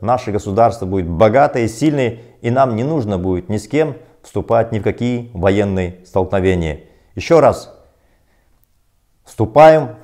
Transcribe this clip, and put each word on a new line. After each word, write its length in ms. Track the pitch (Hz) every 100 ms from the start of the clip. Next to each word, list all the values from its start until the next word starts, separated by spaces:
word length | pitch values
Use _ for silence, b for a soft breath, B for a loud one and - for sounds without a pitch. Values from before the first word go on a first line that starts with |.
наше 320 | 104 123 -
государство 540 | 101 104 98 117 - 92
будет 200 | 95 82
богатое 600 | 82 110 123 147 131 113
и 20 |
сильное, 500 | 113 156 143 120 120 B B
и 100 | 117
нам 240 | 127 131
не 80 | 107
нужно 340 | 135 160 107 95
будет 320 | 92 90 87
ни 100 | 104
с 100 | -
кем 260 | 147 160 - b b
вступать 480 | - 104 - 117 113
ни 80 | 110
в 20 |
какие 480 | 101 95 117 123 117
военные 680 | 90 95 98 101 95 90 90
столкновения. 760 | - 98 90 98 92 90 80 73 - b b
Еще 260 | - - 165
раз, 320 | 131 - - - _ _ _ _ _ _ _ _ _ _ _ _ _ _
вступаем 640 | _ - 110 143 160 156 127 -